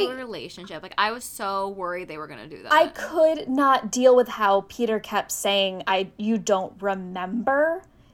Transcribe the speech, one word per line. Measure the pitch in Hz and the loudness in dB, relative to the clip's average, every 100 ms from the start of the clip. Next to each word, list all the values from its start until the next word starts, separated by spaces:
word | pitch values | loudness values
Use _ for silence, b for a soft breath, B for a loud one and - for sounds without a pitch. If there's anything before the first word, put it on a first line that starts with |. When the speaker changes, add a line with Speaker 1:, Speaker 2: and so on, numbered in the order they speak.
| 392 | 2
Speaker 1:
a | 254 | -2
relationship." | 254 180 139 - 180 156 | -10 -10 -10 -14 -14 -12
Like, | 185 - | -8 0
I | 208 | 0
was | 240 | -2
so | - - 202 196 196 | -10 -8 -4 -2 -4
worried | 196 175 180 185 | -4 -6 -6 -8
they | 156 | -10
were | 151 | -12
gonna | 131 110 | -14 -16
do | - | -14
that. | - | 2
Speaker 2:
I | 302 330 | 4 4
could | - - 330 320 311 - | 0 -6 2 4 2 -2
not | 262 277 262 214 | 2 4 4 2
deal | 247 254 247 | 4 8 8
with | 240 | 6
how | 220 208 196 196 | 2 2 2 0
Peter | - 233 214 | -4 -2 -2
kept | - 208 - | -2 -4 -4
saying, | - 202 202 196 185 - | -4 0 0 0 -2 -2
"I, | 190 196 - | 0 -2 -4
you | 208 226 | -2 0
don't | 180 190 190 - | 2 0 0 -6
remember," | 196 190 180 185 185 233 254 277 311 339 - b b | -4 -4 -6 -8 -6 -2 0 2 2 0 -8 b b